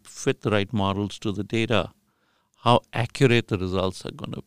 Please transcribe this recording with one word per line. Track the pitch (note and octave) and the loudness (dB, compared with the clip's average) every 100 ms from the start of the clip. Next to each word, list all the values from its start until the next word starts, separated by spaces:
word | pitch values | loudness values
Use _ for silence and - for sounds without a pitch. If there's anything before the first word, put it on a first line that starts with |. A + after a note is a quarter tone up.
fit | - - C#3 - | -6 -4 -4 -2
the | - | 0
right | G#2 G2 | 0 2
models | G#2 G2 G2 G2+ - | 0 0 0 -4 -4
to | A2+ | -6
the | G2 | -6
data, | G2 A2+ A2+ G#2 E2+ _ _ _ _ _ _ _ | -4 -2 2 0 0 _ _ _ _ _ _ _
how | A#2 B2 _ | 4 4 _
accurate | A#2+ A#2 - C3 A#2+ - | -6 -6 2 4 4 2
the | F#2+ | -2
results | F#2 F#2 F#2 - - | 0 0 -2 -4 -12
are | |
gonna | - - - | -10 -10 -10